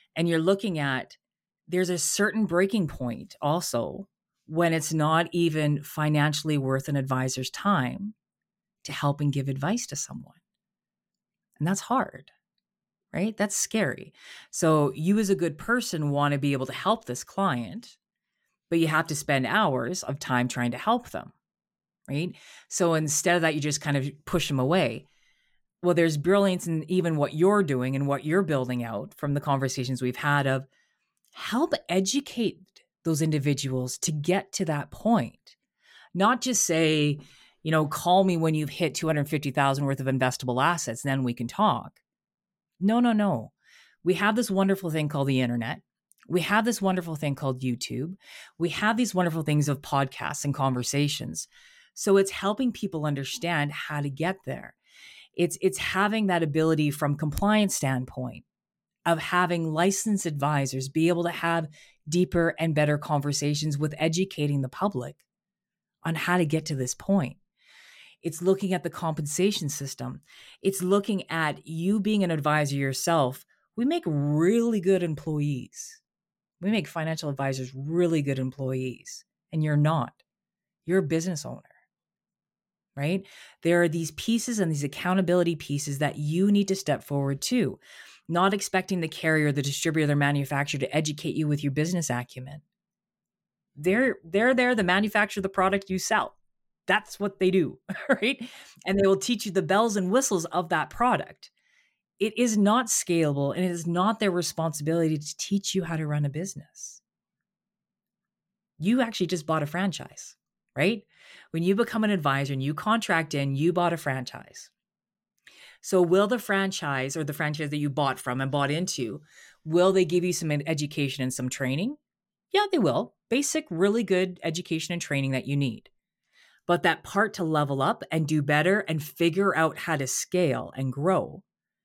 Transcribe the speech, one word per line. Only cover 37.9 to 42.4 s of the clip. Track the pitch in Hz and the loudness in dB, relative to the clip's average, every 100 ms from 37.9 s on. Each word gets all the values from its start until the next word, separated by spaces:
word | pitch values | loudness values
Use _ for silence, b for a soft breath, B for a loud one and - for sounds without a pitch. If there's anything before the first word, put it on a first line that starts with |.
| - 175 185 | 0 4 4
me | 190 170 | 6 2
when | 160 156 | 2 2
you've | 147 | -2
hit | - 165 - | -2 -2 0
two | 160 | 0
hundred | 151 143 | 0 0
fifty | 151 151 | -2 -2
thousand | 139 139 135 139 | 2 2 2 -2
worth | 139 | -2
of | 135 | -2
investable | 131 127 - 127 123 | 0 0 0 -2 2
assets, | 151 170 - 110 | 2 0 -4 -6
then | 139 135 | -2 0
we | 123 | -2
can | 120 120 | -4 -6
talk." | - 208 113 - - _ _ _ _ | 0 0 0 -6 -18 _ _ _ _